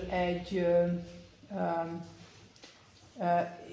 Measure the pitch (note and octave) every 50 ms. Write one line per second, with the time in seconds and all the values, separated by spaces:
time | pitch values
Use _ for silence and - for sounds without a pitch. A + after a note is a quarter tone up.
0 | - - F#3 F3+ F3+ F3+ F3 F3 F3+ - G3 F#3 F3 F3 F3 F3 F3 F3 F3 F3
1 | F3 - - - - - - - - - G3+ F#3+ F3+ E3+ E3+ E3 E3 E3 E3 F3
2 | F3 E3+ - - - - - - - - - - - - - - - - - -
3 | - - - B3+ F#3+ F3 F3 F3 F3 E3+ - - - -